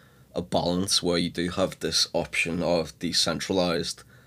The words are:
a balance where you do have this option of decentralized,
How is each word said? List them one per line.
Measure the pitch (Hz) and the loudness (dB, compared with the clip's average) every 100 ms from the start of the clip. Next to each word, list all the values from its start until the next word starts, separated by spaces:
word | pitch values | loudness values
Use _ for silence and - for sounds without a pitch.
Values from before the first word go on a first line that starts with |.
| - - - - | -20 -20 -10 -8
a | |
balance | 87 90 85 90 98 - | -2 0 0 0 0 2
where | 90 87 | 2 2
you | 87 | 0
do | 85 87 | -2 -2
have | 95 90 - | 0 0 0
this | 80 - - | -2 0 0
option | 85 80 - 85 85 | 0 -2 -2 -2 0
of | 82 87 80 - | 2 2 0 -4
decentralized, | 85 - - 78 - 95 87 82 - - - - | -2 0 0 0 0 0 2 0 -2 -8 -14 -20